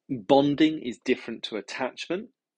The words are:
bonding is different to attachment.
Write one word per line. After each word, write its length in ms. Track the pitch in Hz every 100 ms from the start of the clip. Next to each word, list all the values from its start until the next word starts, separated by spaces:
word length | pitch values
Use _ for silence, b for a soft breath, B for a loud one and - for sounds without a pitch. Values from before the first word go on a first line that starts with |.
| -
bonding 720 | 127 98 139 143 143 156 156
is 180 | 123 107
different 380 | - 120 - 110
to 120 | - 107
attachment. 720 | - - 127 - - 180 240 _ _